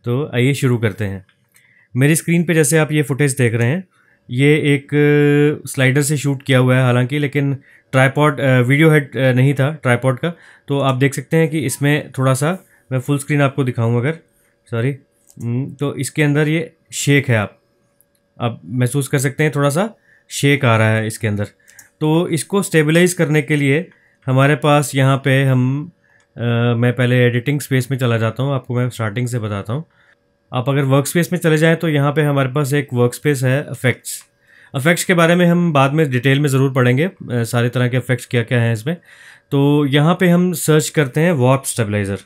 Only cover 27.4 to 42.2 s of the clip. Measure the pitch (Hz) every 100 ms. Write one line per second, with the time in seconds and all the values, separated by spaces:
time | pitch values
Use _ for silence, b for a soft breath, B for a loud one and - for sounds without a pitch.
27.4 | 117 143 - 131 120 131 127 117 113 113
28.4 | 139 135 - 123 123 - 110 101 123 120
29.4 | 107 101 - 127 165 b b b _ _
30.4 | _ 127 123 139 135 139 135 175 170 175
31.4 | 165 156 165 165 170 147 143 143 147 139
32.4 | 131 139 135 147 143 123 120 - 151 135
33.4 | 127 135 147 127 127 - - - - _
34.4 | b b b 123 139 170 - 175 165 175
35.4 | 175 175 170 143 135 156 156 123 127 139
36.4 | 147 131 135 131 123 127 180 - - 120
37.4 | 113 120 120 127 123 127 - 123 - 120
38.4 | 113 123 117 113 120 175 B B B B
39.4 | _ 139 143 147 147 147 151 180 185 175
40.4 | 180 165 - 151 151 - 139 151 170 151
41.4 | 123 131 - - 104 104 98 98